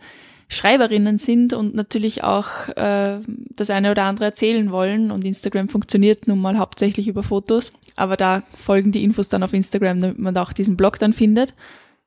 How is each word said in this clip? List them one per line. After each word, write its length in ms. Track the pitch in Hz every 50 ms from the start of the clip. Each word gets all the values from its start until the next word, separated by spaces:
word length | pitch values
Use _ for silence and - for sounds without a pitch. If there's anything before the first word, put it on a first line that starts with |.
| - - - - - - - _ _ _
Schreiberinnen 680 | - - - 202 247 277 240 226 220 208 208 214 208 202
sind 340 | - - 233 240 240 240 254
und 200 | 233 214 208 -
natürlich 480 | 214 208 - - - 208 220 208 - -
auch, 460 | - 202 202 208 - - - - - -
äh, 440 | - - 208 202 202 202 202 202 202 214 - - - - - -
das 140 | - 208 208
eine 200 | 202 196 202 202
oder 140 | 208 208 196
andere 220 | 196 196 214 214
erzählen 440 | 208 208 - 220 220 226 226 214 202
wollen. 400 | 185 185 185 190 202 220 220 214
Und 140 | 208 196 185
Instagram 440 | 190 190 - - 202 - 196 190 202
funktioniert 580 | - 202 208 - - 202 202 208 214 214 - -
nun 120 | 202 190
mal 180 | 190 190 196 220
hauptsächlich 500 | 190 - - - 202 202 202 - 196 214
über 140 | 190 202 202
Fotos, 500 | - 202 196 196 - 220 240 247 - - _ _ - _
aber 200 | - 190 190 190
da 260 | - 190 185 185 196 202 - -
folgen 360 | - - - 196 196 196 208 196
die 120 | 208 -
Infos 240 | 208 220 - 196 -
dann 140 | - 190 185
auf 100 | 190 -
Instagram, 460 | 190 190 - - 202 202 185 180 180
damit 180 | 180 185 - -
man 160 | - 185 180
da 80 | 185 180
auch 100 | - -
diesen 240 | - 196 214 185
Blog 220 | 175 190 202 - -
dann 140 | 214 214 220
findet. 420 | - 226 214 214 233 262 269 - _ - - - - _ _ _ _ _